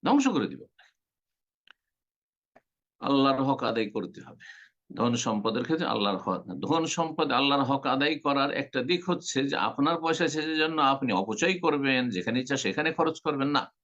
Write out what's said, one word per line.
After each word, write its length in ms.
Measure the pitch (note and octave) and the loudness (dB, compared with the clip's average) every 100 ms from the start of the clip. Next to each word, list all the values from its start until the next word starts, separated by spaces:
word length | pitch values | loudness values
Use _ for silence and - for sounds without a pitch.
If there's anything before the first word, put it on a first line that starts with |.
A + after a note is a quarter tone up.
ধ্বংস 220 | - C#4+ C4 F3 | 4 4 4 0
করে 120 | G#2 | -2
দিবে 120 | - - | -6 -18
আপনাকে। 240 | _ - _ _ _ _ _ _ _ _ - _ _ _ _ _ _ _ _ _ _ _ _ - | _ -20 _ _ _ _ _ _ _ _ -20 _ _ _ _ _ _ _ _ _ _ _ _ 0
আল্লাহর 340 | C#3 C3+ C3+ C3+ | 2 4 2 0
হক 140 | C3+ A#2+ | 0 -2
আদায় 200 | A2+ G#2+ A2 | -2 -2 -4
করতে 240 | F#2 - - | -8 -12 -20
হবে। 160 | - - - - _ _ - | -20 -20 -20 -20 _ _ -2
ধন 140 | A#2+ A#2+ A#2+ | 0 0 0
সম্পদের 380 | G#2+ A2 A2 B2+ | 0 0 -2 -2
ক্ষেত্রে 200 | D#3+ F3 | -2 0
আল্লাহর 260 | A2+ G2+ F#2+ | 0 0 -2
হক, 180 | - F2+ - F2+ - | -2 -4 -4 -8 -2
ধন 180 | E3 D#3+ - | -2 0 -2
সম্পদ 300 | E3 D3+ D3+ B2+ | -4 -2 0 2
আল্লাহর 260 | C#3 C#3+ C3 | 2 2 2
হক 140 | C#3 C#3 C3+ | 0 0 0
আদায় 200 | D3 D#3 D3 | 0 0 0
করার 240 | C#3 C#3 - | 0 0 -2
একটা 180 | C#3+ C3 B2 | -4 -4 0
দিক 120 | F3 F3+ | -2 0
হচ্ছে 280 | E3 - C3+ C#3 | -4 -2 -2 0
যে 60 | - A2 | 0 -2
আপনার 280 | - C#3+ E3+ | 0 0 0
পয়সা 220 | E3 E3 E3+ | 0 0 0
শেষের 240 | D3+ D#3 D#3 | 0 -2 0
জন্য 160 | D#3 D#3+ C#3 | 0 4 2
আপনি 180 | C3+ C3 F#2+ | 4 2 0
অপচয় 340 | G2 G#2+ E3+ F#3 E3+ | 0 0 0 2 0
করবেন, 360 | D3 C#3 C3 B2+ F#2 | 2 2 2 2 -2
যেখানে 220 | F2+ A#2+ | -2 -2
ইচ্ছা 160 | B2+ C#3 G2+ | -2 -2 0
সেখানে 240 | F#2+ D#3 D#3+ | 0 -2 0
খরচ 200 | E3 A#3 D#3+ | 0 0 -4
করবেন 240 | C#3 C#3 C#3+ | 0 0 0
না 60 | - _ | -2 _